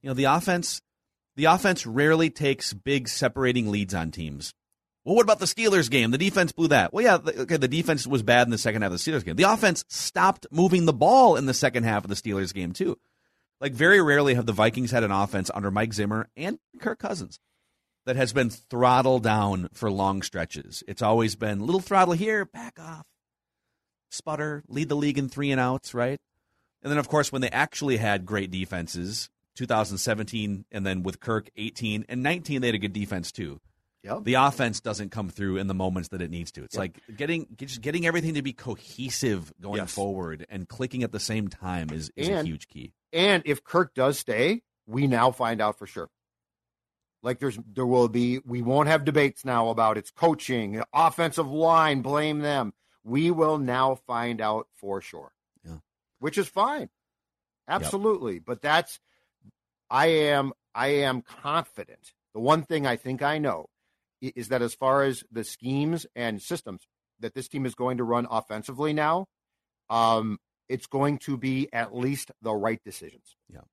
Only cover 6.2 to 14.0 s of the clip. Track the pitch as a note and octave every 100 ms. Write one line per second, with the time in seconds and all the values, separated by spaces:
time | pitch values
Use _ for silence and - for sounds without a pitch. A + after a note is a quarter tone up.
6.2 | F#3+ G3+ F3 - D#3+ C#3+ F2 E3 A#3+ F3+
7.2 | D#3 - B2+ D#3+ C3 D3+ E3 D3+ B2 C3
8.2 | G#2+ A#2+ A#2+ A2+ A#2 G#2+ G2+ F2+ - D3+
9.2 | F2 F2 F#3+ A3 G#3 E3 - - - -
10.2 | F#3 - - D3+ F#3 F3+ E3 B2+ D#3+ C4
11.2 | B3 D3+ C3+ B2 C3+ A#2+ A#2 G#2 G2+ -
12.2 | A2+ G2 F#2 F#2+ F2 F#2 F#3 - _ _
13.2 | _ _ _ _ C#3 A#2+ D#3+ G3+